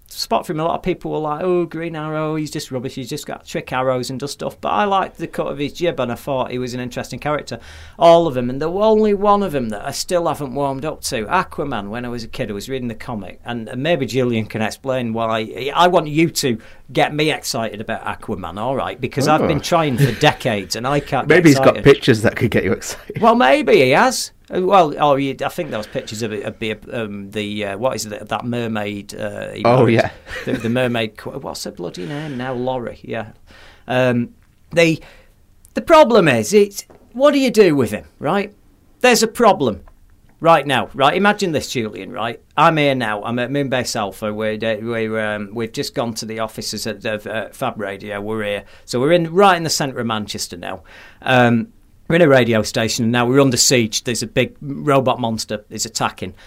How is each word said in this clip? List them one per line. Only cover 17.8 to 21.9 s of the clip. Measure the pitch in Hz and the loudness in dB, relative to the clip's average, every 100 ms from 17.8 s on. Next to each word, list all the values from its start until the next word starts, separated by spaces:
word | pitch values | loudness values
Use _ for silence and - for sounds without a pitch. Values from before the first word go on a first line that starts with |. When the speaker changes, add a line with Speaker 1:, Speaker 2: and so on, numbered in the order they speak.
Speaker 1:
about | 113 107 | -8 -8
Aquaman, | 104 95 - 92 85 95 | -8 -10 -8 -8 -8 -6
all | 120 131 | -4 -4
right? | 90 98 | -6 -6
Because | 127 143 147 | -6 0 2
I've | 156 | 2
Speaker 2:
Oh. | 107 | 2
Speaker 1:
been | 147 | -2
trying | - 170 151 120 | 0 2 2 2
for | 135 107 | 2 4
decades, | 147 - 131 104 92 110 | 2 2 -2 -2 -4 -6
and | 127 | -2
I | 147 | -2
can't | - 131 143 | -2 -4 4
Speaker 2:
Maybe | 170 | 4
Speaker 1:
get | 165 | 6
Speaker 2:
he's | 135 | 6
got | 131 120 | 4 4
Speaker 1:
excited. | |
Speaker 2:
pictures | 139 | 4